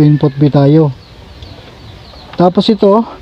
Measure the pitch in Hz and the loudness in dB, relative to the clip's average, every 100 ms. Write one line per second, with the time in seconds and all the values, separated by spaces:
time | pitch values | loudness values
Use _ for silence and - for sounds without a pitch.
0 | 151 147 151 139 147 143 139 156 156 127 | 2 2 -2 -2 0 2 2 2 0 -4
1 | - - - - - - - - - - | -18 -20 -20 -20 -20 -20 -20 -20 -20 -20
2 | - - - - 175 180 196 208 202 208 | -20 -20 -20 -2 -2 0 -2 0 2 0
3 | 226 - | -2 -6